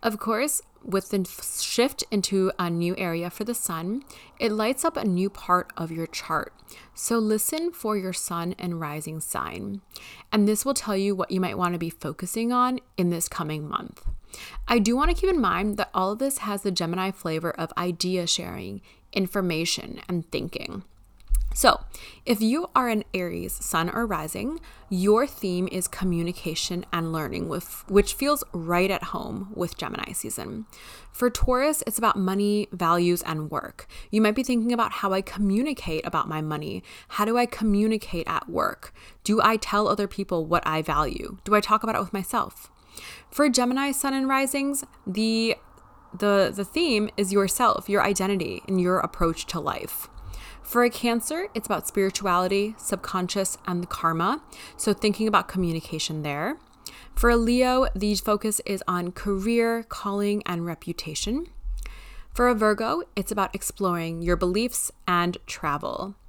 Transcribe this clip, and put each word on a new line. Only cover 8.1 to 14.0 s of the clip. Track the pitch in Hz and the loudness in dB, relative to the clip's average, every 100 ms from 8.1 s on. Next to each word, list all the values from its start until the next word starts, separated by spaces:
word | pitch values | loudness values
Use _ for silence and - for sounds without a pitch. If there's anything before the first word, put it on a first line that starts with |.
sun | 180 - 170 170 185 | -4 -4 -4 -4 -4
and | 175 170 | -6 -4
rising | 156 151 156 156 | -6 -6 -8 -8
sign. | - - 65 87 202 202 _ - - - - | -6 -6 -6 -6 -8 -10 _ -20 -18 -20 -2
And | 214 208 | 2 4
this | 214 | 2
will | 262 | 0
tell | 269 - 196 | -2 0 0
you | 196 | 0
what | 190 175 | 0 0
you | 185 | 0
might | 180 101 | 0 0
want | 180 | -2
to | 175 | -2
be | 165 | -4
focusing | - 151 151 180 220 233 | -6 -8 -6 -6 -2 0
on | 247 247 254 - - | 2 2 0 -6 0
in | 175 | 2
this | 170 - | 2 -2
coming | - 156 156 151 | -4 -4 -4 -4
month. | - - - | -6 -6 -6